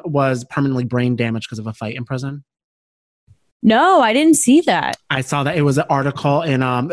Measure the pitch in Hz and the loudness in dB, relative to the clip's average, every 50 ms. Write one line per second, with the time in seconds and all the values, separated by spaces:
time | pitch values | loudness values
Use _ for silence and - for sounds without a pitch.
0 | - 180 143 143 135 135 131 123 123 - - 147 139 135 131 127 123 113 123 123 | -2 -2 -2 0 0 0 0 -2 -6 -8 -4 -2 -2 -2 -2 -2 -4 -2 -2 0
1 | 123 123 123 110 117 117 113 113 - - 113 110 107 113 110 - 113 110 117 123 | 0 0 0 -2 -2 -4 -4 -6 -8 -10 -12 -10 -10 -10 -10 -10 -10 -10 -10 -10
2 | 120 - 135 127 131 135 143 147 139 _ _ _ _ _ _ _ _ _ _ _ | -10 -8 -8 -8 -8 -10 -12 -12 -16 _ _ _ _ _ _ _ _ _ _ _
3 | _ _ _ _ _ _ _ _ _ _ _ - - 220 220 240 311 370 392 330 | _ _ _ _ _ _ _ _ _ _ _ 0 2 2 4 4 4 4 4 4
4 | 254 220 220 269 311 320 311 - - - 262 320 339 277 190 165 143 - - - | 4 2 2 2 4 4 4 4 4 4 4 4 4 4 0 0 0 -4 -6 -10
5 | _ - 147 131 127 - 151 143 139 143 170 165 147 143 135 143 151 - 151 139 | _ -6 -4 -4 -4 -2 -2 -2 -2 -2 0 0 2 2 2 0 0 0 0 0
6 | 135 143 139 - - 143 143 151 165 165 135 127 131 127 123 123 127 170 | 0 -2 -4 -2 0 0 0 0 0 0 0 0 0 0 0 -2 -2 0